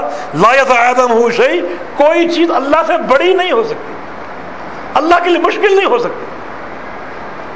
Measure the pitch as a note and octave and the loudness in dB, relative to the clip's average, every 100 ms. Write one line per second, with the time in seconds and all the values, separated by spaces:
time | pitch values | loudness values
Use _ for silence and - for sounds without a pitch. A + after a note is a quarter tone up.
0 | - - - D3+ G#3+ C4+ C4 A#3+ B3 B3+ | -4 -8 -6 2 4 4 4 4 2 4
1 | B3 A3+ A#3 - C4+ E4+ - - - - | 4 4 2 2 2 0 -4 -8 -6 2
2 | D4 E4+ E4+ D#4 E4 B3+ C#4 D#4 - - | 4 4 2 2 2 0 2 0 2 0
3 | A3 C4+ F4+ F#4 F4+ A#3 - - - - | 2 2 4 2 2 0 -2 -6 -10 -12
4 | - - - - - - - - - - | -14 -14 -14 -14 -14 -14 -14 -14 -6 -2
5 | D#4+ F4 F4 D#4+ E4+ - G4 G4 E4 B3 | 2 4 4 2 0 2 2 4 2 0
6 | F3 - - - - - - - - - | -2 -6 -12 -14 -14 -14 -14 -14 -14 -14
7 | - - - - - | -14 -14 -14 -14 -14